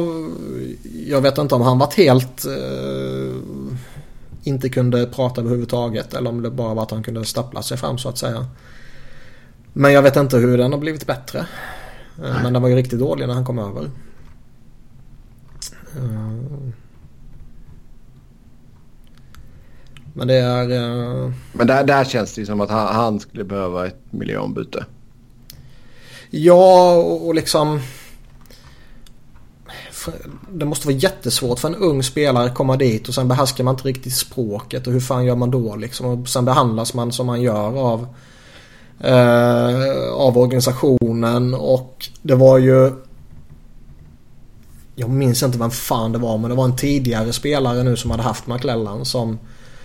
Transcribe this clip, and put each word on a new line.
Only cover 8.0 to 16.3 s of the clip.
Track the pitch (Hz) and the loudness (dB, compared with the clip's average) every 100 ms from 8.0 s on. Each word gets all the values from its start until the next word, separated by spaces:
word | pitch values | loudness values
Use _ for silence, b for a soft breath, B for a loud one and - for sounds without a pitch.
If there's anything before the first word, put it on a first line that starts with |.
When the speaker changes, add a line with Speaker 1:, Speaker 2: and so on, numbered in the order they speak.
| 120 | -6
Speaker 1:
att | - | -6
säga. | 123 113 127 b b b b b b b b b b b - | -6 -6 -8 b b b b b b b b b b b -10
Men | 123 143 | 2 6
jag | 139 | 8
vet | 139 147 | 6 4
inte | 135 127 | 4 4
hur | 123 123 | 4 4
den | 123 | 2
har | 147 | 0
blivit | 156 156 - | -4 -6 -6
bättre. | 135 - 135 | -8 -8 -10
Eh, | 170 B B B B B B - 135 | -10 B B B B B B -12 -6
Speaker 2:
Nej. | 127 | -2
Speaker 1:
men | 123 | 0
den | 123 | 2
var | 127 | 2
ju | 127 | 2
riktigt | 127 120 | 2 -2
dålig | 143 139 123 | -2 -2 -4
när | |
han | 123 127 | -4 -4
kom | 123 | -4
över. | 101 110 147 b b b b - - - - - - - - - - - - - - - - 143 | -6 -8 -10 b b b b -20 -20 -20 -20 -20 -20 -20 -20 -20 -20 -20 -20 -18 -16 -16 -16 -10
Eh. | 123 107 110 | -8 -8 -8